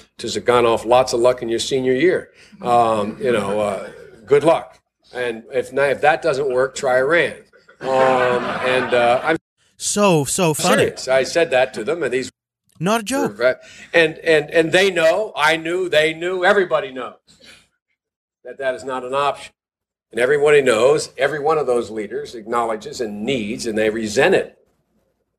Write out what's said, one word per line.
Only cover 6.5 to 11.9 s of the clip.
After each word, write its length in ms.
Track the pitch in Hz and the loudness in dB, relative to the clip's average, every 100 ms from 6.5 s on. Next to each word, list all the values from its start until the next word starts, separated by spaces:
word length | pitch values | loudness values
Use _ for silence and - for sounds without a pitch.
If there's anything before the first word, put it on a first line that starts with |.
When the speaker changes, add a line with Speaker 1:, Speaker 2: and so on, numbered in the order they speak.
| 127 131 | 0 -2
Speaker 1:
try 220 | - 135 127 | -2 0 0
Iran. 380 | 135 170 123 - - _ _ _ | 2 2 0 -6 -20 _ _ _
Um, 640 | 127 131 131 127 123 123 123 - 127 | -2 2 2 2 2 0 -4 -4 -2
and, 180 | 127 123 | 0 2
uh, 280 | 123 120 127 | 2 2 2
I'm 140 | 151 160 - _ _ _ | 0 -4 -8 _ _ _
Speaker 2:
So, 480 | - 208 202 160 | -6 0 2 2
so 280 | 135 - 170 | 0 0 0
funny. 300 | 147 180 247 | 0 0 2
Speaker 1:
serious. 240 | - - 127 | 0 -2 0
I 160 | 131 | 0
said 280 | 127 170 165 | 2 0 2
that 220 | 127 131 | 2 0
to 80 | 120 | -2
them, 180 | 110 | -6